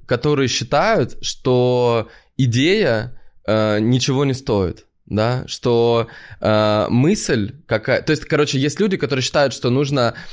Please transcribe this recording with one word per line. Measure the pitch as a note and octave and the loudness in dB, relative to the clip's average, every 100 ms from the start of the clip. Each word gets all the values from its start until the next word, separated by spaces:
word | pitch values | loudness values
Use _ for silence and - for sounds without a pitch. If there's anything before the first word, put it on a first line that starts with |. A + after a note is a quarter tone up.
| - | -4
которые | B2 D3+ C#3+ C3 | -2 0 0 0
считают, | - A#2+ C#3+ G3+ G#3 A#2+ - | -2 0 0 2 0 -2 -6
что | - - C3+ B2 B2 B2 A#2+ A#2 G#2+ - _ - | -10 -4 0 2 2 2 2 0 -2 -12 _ -2
идея, | C3 A2+ D#3 A3 D#3+ A2 B2 - - - - | 0 2 2 2 0 0 -4 -10 -18 -10 -2
э, | A2 G#2+ G#2+ | 0 2 2
ничего | A2 B2+ C#3+ C3 C#3 | 2 2 0 0 0
не | B2+ | -2
стоит, | - G#2 F2 - _ _ - | -2 0 0 -4 _ _ -6
да, | G2+ A2+ B2+ - | -2 0 -2 -6
что, | - B2+ A#2 A#2 A#2 A2+ - - - | -4 0 2 4 2 -2 -8 -20 -4
э, | G#2+ G#2+ G#2+ G#2+ D#2 | 0 2 4 2 2
мысль | A#2+ D3+ G#3 - B2+ G2+ D3 - | 2 2 0 0 -2 -4 -8 -6
какая-, | A2 C3+ A#2+ | -4 0 -2
то | - | 0
есть, | D3+ - | -4 0
короче, | D3 D3 C3+ | 0 0 0
есть | C#3+ - | -2 0
люди, | G#3 F#3 | -2 -2
которые | C#3 C3 | -4 -4
считают, | B2+ D#3+ C#3 | -2 0 0
что | - B2 | 0 0
нужно, | B2+ C#3+ C#3+ A#2 - - | 0 0 0 0 -2 -12